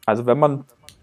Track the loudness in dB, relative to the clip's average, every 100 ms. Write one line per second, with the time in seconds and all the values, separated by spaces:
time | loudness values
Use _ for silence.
0 | -4 -2 0 2 0 -2 -12 _ -20 -4